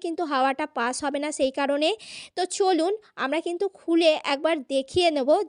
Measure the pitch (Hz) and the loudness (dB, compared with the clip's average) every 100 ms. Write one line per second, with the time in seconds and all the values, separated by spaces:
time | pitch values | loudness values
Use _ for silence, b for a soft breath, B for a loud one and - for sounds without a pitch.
0 | 339 330 320 277 269 269 302 262 240 254 | -4 -4 -2 0 0 0 -6 -2 -4 -2
1 | 294 285 294 294 269 269 277 285 311 440 | -4 -4 -4 0 0 0 0 2 0 -2
2 | B B B - 370 - 381 339 339 427 | B B B -6 -4 0 2 4 2 -2
3 | b - 262 311 339 349 392 - - 330 | b -8 -2 -2 -2 -2 -4 -4 0 4
4 | 330 311 - 277 320 320 240 269 269 359 | 4 2 -2 0 0 -2 -2 -2 0 2
5 | 349 294 254 349 | 2 2 2 2